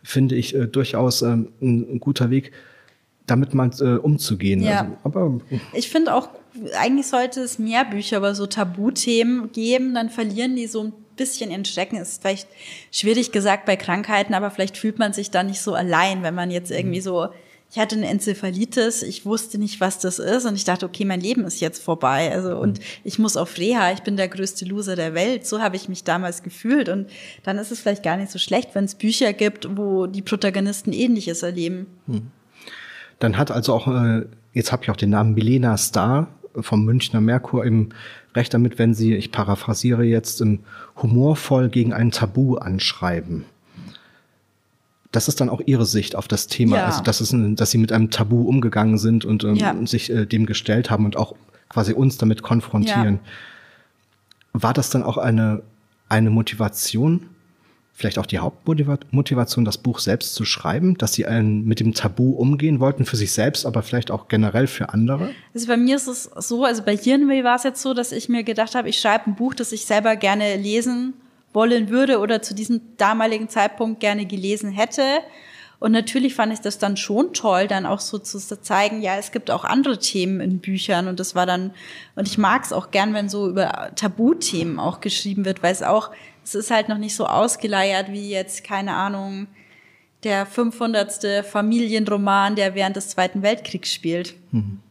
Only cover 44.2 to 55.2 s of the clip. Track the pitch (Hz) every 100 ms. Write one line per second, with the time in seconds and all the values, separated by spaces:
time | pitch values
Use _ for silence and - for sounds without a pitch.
44.2 | _ _ _ _ _ _ _ _ _ 117
45.2 | - - 123 123 - 131 104 104 98 -
46.2 | - 107 - - 196 247 180 151 - 107
47.2 | 107 127 104 107 110 113 110 110 110 -
48.2 | 107 117 117 135 117 107 110 110 110 113
49.2 | 104 107 104 104 202 - 117 117 - 117
50.2 | 104 110 110 104 - 110 120 104 104 -
51.2 | 110 - _ _ _ - 104 113 135 127
52.2 | 110 107 - 117 - 107 110 104 110 98
53.2 | - - - - - _ _ _ _ _
54.2 | _ _ _ 110 113 123 131 131 - 117